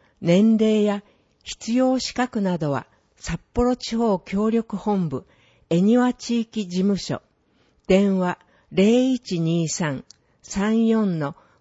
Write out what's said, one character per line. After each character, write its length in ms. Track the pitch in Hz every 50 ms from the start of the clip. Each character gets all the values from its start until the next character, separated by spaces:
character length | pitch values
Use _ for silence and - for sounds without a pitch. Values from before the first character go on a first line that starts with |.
| _ _ _ -
年 360 | - 165 170 185 214 226 226
齢 280 | 214 220 220 214 214 208
や 180 | 208 202 202 - _ _ _ _ _ _ _ -
必 300 | - - - - - 226
要 260 | 254 262 262 262 254
資 140 | - - -
格 280 | - 247 247 - 226
な 180 | 196 190 180 165
ど 140 | 160 147 139
は、 140 | 127 - _ _ _ _ _ _
札 240 | _ - - 165 - _ _ -
幌 220 | 247 247 247 254
地 200 | 247 - - 226
方 220 | 226 233 226 196 175
協 320 | - - - 196 214 220
力 260 | 220 226 220 - -
本 320 | 185 - 208 208 190 180 156
部、 180 | 135 127 - _ _ _ _ _ _ _ _ -
恵 100 | 165 170
庭 320 | 185 208 233 247 247 247 240
地 300 | - - - 233 233 220
域 260 | - - 220 208 175
事 80 | 180 185
務 200 | 185 202 202 175
所、 240 | - - 143 - - _ _ _ _ _ _ _ _ _ _ _ _
電 320 | - 190 190 202 196 190 185
話 200 | 185 180 - - _ _ _ _ _ -
零 420 | - 170 190 214 233 247 254 262 262
一 280 | 247 - - 196 165
二 280 | 165 160 165 170 165 151
三 360 | - - 175 151 135 127 - _ - _ _ _ _ _ _
三 440 | - - 196 196 220 220 226 226
四 320 | 226 226 220 214 196 175 160
の 160 | 151 143 165 _ _ _ _ _